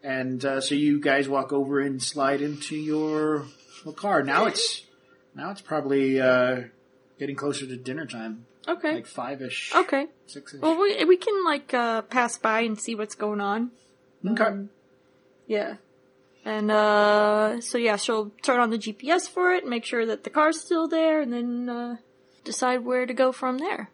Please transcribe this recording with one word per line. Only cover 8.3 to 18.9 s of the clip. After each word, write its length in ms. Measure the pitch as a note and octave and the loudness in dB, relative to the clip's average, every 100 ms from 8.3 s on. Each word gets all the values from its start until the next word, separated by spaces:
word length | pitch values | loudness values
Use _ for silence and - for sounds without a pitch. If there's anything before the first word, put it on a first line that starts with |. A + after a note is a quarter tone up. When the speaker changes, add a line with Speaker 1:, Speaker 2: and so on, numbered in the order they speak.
| A2+ A#2+ _ - | -12 -16 _ -6
Speaker 2:
Okay. 280 | E4+ D#4 | -4 -2
Speaker 1:
Like 120 | D#4+ - | -4 -8
five-ish. 680 | - - C4 C4 - - | -10 -8 -8 -8 -8 2
Speaker 2:
Okay. 320 | D#4+ F#4 C4+ C#4+ _ _ | 2 4 0 -2 _ _
Speaker 1:
Six-ish. 340 | - - C#3 | -18 -18 -2
Speaker 2:
Well, 160 | D#4 E4 | 0 2
we, 240 | G4+ - | 2 2
we 140 | D#4+ F4+ | 4 4
can, 260 | A#4 G4+ | 2 0
like, 300 | F4+ C#4+ - | 0 0 -2
uh, 260 | B3+ A#3 A3+ | 0 0 -2
pass 380 | A3 B3+ A#3 - | 0 0 0 0
by 220 | A3 A3 | 0 0
and 200 | A3+ G#3+ | 0 -4
see 140 | - | -6
what's 200 | A3 G#3+ | -6 -8
going 280 | - G#3+ G#3 | -6 -4 -2
on. 300 | G3+ G#3+ B3 - _ _ _ _ F3+ | -2 -2 -4 -8 _ _ _ _ -2
Speaker 1:
Okay. 160 | A#3 | 2
Speaker 2:
Um, 260 | A3 G3+ G3+ _ _ _ _ _ _ _ - | 2 0 -10 _ _ _ _ _ _ _ -6
yeah. 280 | G#3+ - G#3 _ _ _ _ _ _ - | -4 -4 -10 _ _ _ _ _ _ -6
And, 240 | G#3+ G#3 | -2 2
uh, 920 | G#3+ G#3+ G#3 G#3 G#3 G#3 G#3+ G#3+ A#3 | 4 6 6 6 6 4 4 2 0
so 160 | A#3 A#3+ | -4 0
yeah, 200 | A#3 G#3 | 2 0
she'll 340 | - A3 G#3 - | 0 -2 -2 -4
turn 160 | - B3 | 0 4
on 100 | A#3 | 4
the 80 | A3+ | 0
G 160 | A3 | -4